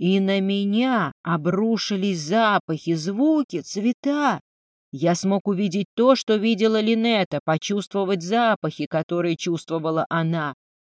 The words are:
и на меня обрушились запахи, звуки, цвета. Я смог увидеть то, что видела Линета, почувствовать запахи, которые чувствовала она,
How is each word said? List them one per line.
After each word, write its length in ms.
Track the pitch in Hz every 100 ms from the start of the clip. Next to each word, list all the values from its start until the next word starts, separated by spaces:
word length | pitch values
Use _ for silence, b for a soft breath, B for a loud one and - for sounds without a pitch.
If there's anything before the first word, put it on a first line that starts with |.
и 180 | 175 196
на 200 | 190 196
меня 720 | 190 202 202 214 262 240 151 -
обрушились 1000 | - 165 156 190 226 226 - 202 202 180
запахи, 720 | 147 214 220 196 - 156 - 165
звуки, 680 | 156 202 294 311 277 165
цвета. 800 | - 202 220 - 277 294 285 180 - _ _ _ _
Я 220 | 139 165
смог 340 | 175 190 196 202
увидеть 380 | 185 202 185 190 -
то, 200 | 247 254
что 220 | - 214
видела 440 | 220 214 220 220
Линета, 580 | 214 226 233 220 180 147 -
почувствовать 800 | 160 - 202 180 196 190 196
запахи, 640 | 170 226 233 208 160 - 147
которые 500 | 160 - 175 175 160
чувствовала 680 | - 170 - 160 156 160 -
она, 460 | 165 160 165 147 - _ _ _